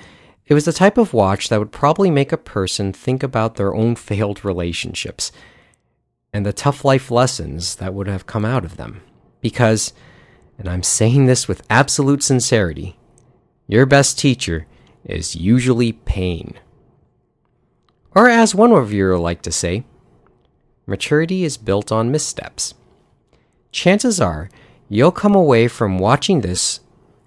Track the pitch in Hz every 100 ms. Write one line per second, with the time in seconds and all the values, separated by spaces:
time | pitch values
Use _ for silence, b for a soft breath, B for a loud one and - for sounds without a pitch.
0 | b b b b - 147 156 - 196 240
1 | 220 117 95 98 - 107 104 - 143 156
2 | 196 143 139 160 - - 92 - 98 -
3 | - 131 135 117 110 - 98 107 113 117
4 | - 101 104 101 101 87 87 85 - -
5 | - - - b b b b b _ _
6 | _ _ _ 104 101 - 143 135 139 135
7 | - 117 127 - 76 76 90 - 95 98
8 | 98 95 - 110 107 131 160 - 113 98
9 | - _ _ _ 113 - 113 110 - -
10 | b b b b b - 92 90 - -
11 | 110 135 127 127 - 92 - 113 139 -
12 | 139 139 - 131 - 113 90 71 92 -
13 | _ _ _ _ _ _ - 107 135 139
14 | 135 - 143 123 - 82 - b b b
15 | - 85 82 85 92 123 123 117 117 110
16 | - 98 92 82 - - _ _ _ _
17 | _ _ _ _ _ _ _ _ _ _
18 | _ 185 240 233 220 185 240 196 107 104
19 | 95 90 85 87 - - 87 98 - _
20 | _ _ _ _ _ _ _ _ - 98
21 | - 147 165 185 165 135 107 98 - 110
22 | 117 151 - - - - - - _ _
23 | _ _ _ _ _ _ _ - 175 202
24 | 254 208 98 78 92 b b b b 104
25 | 156 - 208 202 156 113 117 - 104 92
26 | 98 139 - 170 90 90 - - _ _
27 | _ _